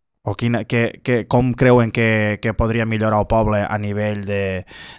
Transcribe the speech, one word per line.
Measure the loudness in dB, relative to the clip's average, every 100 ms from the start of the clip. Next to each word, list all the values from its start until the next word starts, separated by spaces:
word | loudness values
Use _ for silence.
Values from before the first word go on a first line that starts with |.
| _ _
o | -8 -4
quina, | -2 -2
que, | -2 0 0 -2
que, | -2 -2 2
com | 2 2
creuen | 2 6 6 4
que, | 0 2 2 0 -2
que | -2
podria | 0 0 0 -2
millorar | 0 0 0
el | 2
poble | 2 2 0 -2
a | -4
nivell | -4 -4 -4 -4
de, | -4 -4 -2 -4 -8 -16 -20